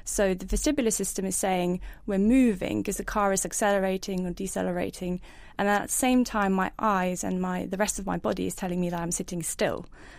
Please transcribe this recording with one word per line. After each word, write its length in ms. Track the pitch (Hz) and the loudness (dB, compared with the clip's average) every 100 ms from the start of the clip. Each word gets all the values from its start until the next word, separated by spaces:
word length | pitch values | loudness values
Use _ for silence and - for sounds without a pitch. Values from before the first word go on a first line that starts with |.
So 280 | - - 196 | -4 2 2
the 120 | 185 | 2
vestibular 480 | 190 208 302 294 226 | -2 0 2 2 0
system 320 | - 196 - | 0 -2 -4
is 100 | 190 | -4
saying 460 | - 190 180 175 180 - - - | 0 0 2 2 0 -4 -10 -2
we're 120 | 190 | 2
moving 680 | 208 262 240 185 - 214 | 6 6 6 2 -2 -2
'cause 140 | 196 196 | -2 -4
the 60 | |
car 280 | 190 214 202 | -2 0 2
is 120 | 196 | 2
accelerating 840 | 180 - 208 202 190 190 202 185 180 | -2 0 2 4 2 -2 -2 -4 -2
or 40 | |
decelerating. 920 | 175 190 190 185 175 - - 180 180 - - - - | -4 -4 -2 -2 -2 -4 -4 -4 -4 -8 -20 -12 -2
And 80 | 202 | 2
at 160 | 208 | 2
the 60 | - | 0
same 340 | - 254 254 | 0 4 4
time, 300 | 240 220 196 | 4 2 2
my 180 | 190 185 - | 2 0 0
eyes 460 | 220 190 180 180 | 0 2 0 -2
and 160 | 196 185 | -2 -2
my, 260 | 185 180 180 | -2 -4 -4
the 120 | 190 | -2
rest 200 | 208 - | -2 -2
of 80 | 190 | -4
my 120 | 175 | -2
body 280 | - 185 180 | -2 -2 -4
is 80 | |
telling 260 | - 180 180 | -4 -4 -2
me 100 | 175 | -2
that 100 | 175 | -2
I'm 100 | 170 | -4
sitting 300 | 180 - 175 | -6 -6 -6
still. 440 | 160 - 180 85 - - - | -6 -2 -2 -2 -8 -18 -20